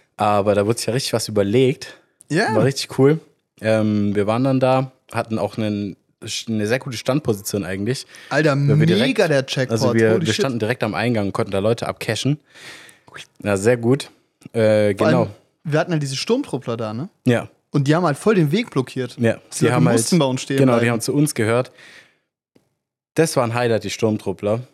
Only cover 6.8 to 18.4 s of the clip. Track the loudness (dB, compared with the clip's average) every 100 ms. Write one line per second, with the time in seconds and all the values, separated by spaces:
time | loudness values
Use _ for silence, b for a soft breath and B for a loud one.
6.8 | -4 -6 -2 -2 -2 -4 -4 -6 -6 -6
7.8 | -4 -6 -10 B B 0 2 2 2 4
8.8 | 4 2 2 2 2 2 0 -2 -2 0
9.8 | 2 4 4 4 2 0 -2 -2 -4 -2
10.8 | -2 -2 -2 0 -2 -2 -2 -2 0 -2
11.8 | -4 -6 -6 -4 -2 -4 B B B B
12.8 | B B _ -20 -20 -8 -2 0 2 2
13.8 | 2 0 -2 _ _ _ -8 0 2 4
14.8 | 2 2 2 2 0 -6 _ _ -4 -2
15.8 | 0 -2 -2 -6 -2 -2 -2 -8 -6 -6
16.8 | -6 -8 -10 -4 0 0 -2 _ _ -2
17.8 | 2 2 2 0 0 2